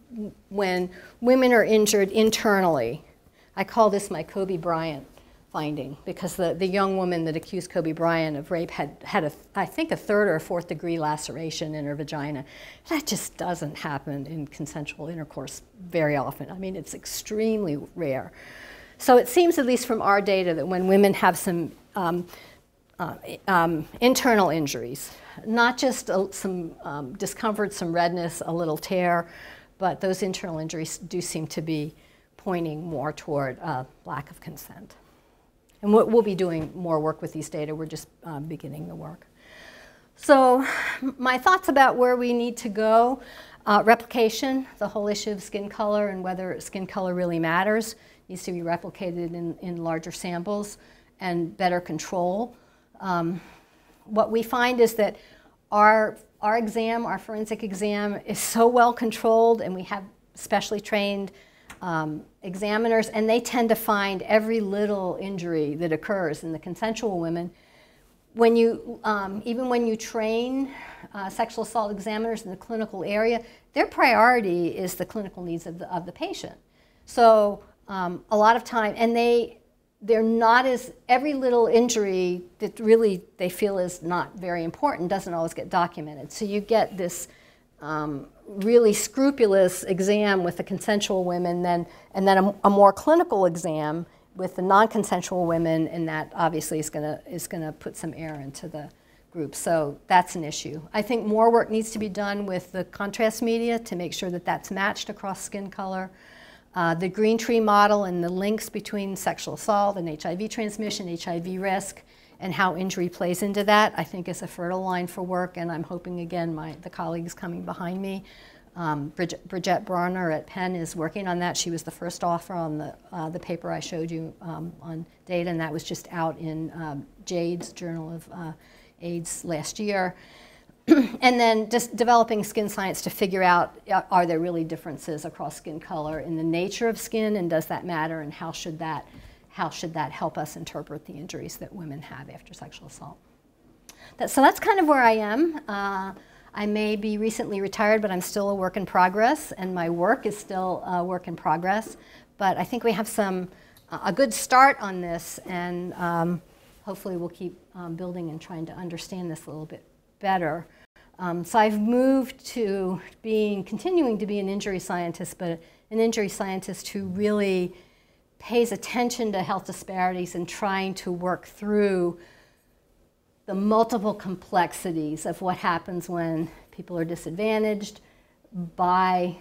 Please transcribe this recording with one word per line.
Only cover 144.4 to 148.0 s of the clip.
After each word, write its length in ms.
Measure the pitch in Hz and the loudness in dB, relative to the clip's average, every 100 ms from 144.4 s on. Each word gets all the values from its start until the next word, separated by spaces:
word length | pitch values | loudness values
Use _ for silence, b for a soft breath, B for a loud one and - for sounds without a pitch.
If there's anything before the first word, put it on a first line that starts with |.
that's 200 | 277 - | 6 6
kind 180 | - 392 | 2 4
of 80 | 302 | 6
where 160 | 277 | 8
I 100 | 233 | 6
am. 480 | 220 208 226 330 302 - | 6 2 0 0 -2 -6
Uh, 440 | 202 196 196 190 190 B B B | -4 -4 -4 -6 -12 B B B
I 100 | - 208 | -6 -2
may 300 | 208 214 214 | 0 0 -2
be 220 | 220 208 | -2 0
recently 420 | 220 214 - 196 | -2 -2 -4 -2
retired, 400 | 196 - 208 220 | -4 0 4 4